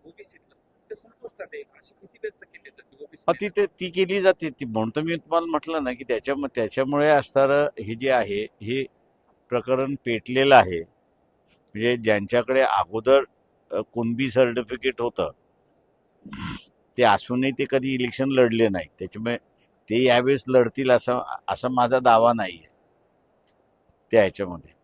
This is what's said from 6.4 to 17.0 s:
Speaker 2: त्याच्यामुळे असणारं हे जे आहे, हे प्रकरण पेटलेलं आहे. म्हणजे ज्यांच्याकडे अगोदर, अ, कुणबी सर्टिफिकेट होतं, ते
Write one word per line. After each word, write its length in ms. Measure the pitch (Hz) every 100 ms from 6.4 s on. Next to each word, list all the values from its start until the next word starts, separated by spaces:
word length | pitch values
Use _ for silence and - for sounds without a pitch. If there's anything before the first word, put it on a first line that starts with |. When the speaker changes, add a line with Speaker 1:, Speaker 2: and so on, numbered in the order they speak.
| 135
Speaker 2:
त्याच्यामुळे 540 | - 107 - 135 143 151
असणारं 560 | 147 - 135 135 143 147 -
हे 160 | 104
जे 160 | 117 135
आहे, 340 | 127 101 101
हे 400 | 110 _ 104 131 135 _ _ _ _ _ _
प्रकरण 460 | 123 123 131 135 143
पेटलेलं 520 | - 113 - 127 139 131
आहे. 240 | 95 85
म्हणजे 1160 | 85 _ _ _ _ _ _ _ _ 104 117 120
ज्यांच्याकडे 640 | 110 104 101 120 120 131
अगोदर, 640 | 127 98 87 110 113 139 131 _ _ _ _
अ, 100 | 95 110
कुणबी 360 | 120 117 117 135
सर्टिफिकेट 720 | 120 123 117 113 123 131 123
होतं, 300 | 120 - 80 - _ _ _ _ _ _ _ _ - - - - - _ _
ते 40 | -